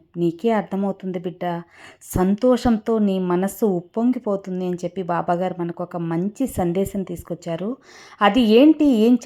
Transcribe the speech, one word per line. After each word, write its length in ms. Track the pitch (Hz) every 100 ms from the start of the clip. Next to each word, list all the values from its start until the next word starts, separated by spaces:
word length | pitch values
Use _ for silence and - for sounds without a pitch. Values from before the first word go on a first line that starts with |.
| _ 170
నీకే 340 | 170 165 226
అర్థమవుతుంది 680 | 214 - 196 196 196 190 175
బిడ్డ. 440 | 175 165 175 170 - _ - _
సంతోషంతో 960 | - 185 185 202 254 240 247 220 233 220
నీ 200 | 202 190
మనస్సు 480 | 180 180 190 - 220
ఉప్పొంగిపోతుంది 1000 | 175 175 226 240 247 214 196 196 185 180
అని 80 |
చెప్పి 280 | 175 175 196
బాబాగారు 520 | 175 165 165 175 185 175
మనకు 240 | 170 170
ఒక 140 | 175 175
మంచి 500 | 165 165 196 - -
సందేశం 560 | - 175 185 190 196
తీసుకొచ్చారు. 760 | 180 175 - 165 170 165 202 269 _ - - -
అది 180 | 202 233
ఏంటి, 440 | 214 226 302 311
ఏం 300 | 294 220 226 247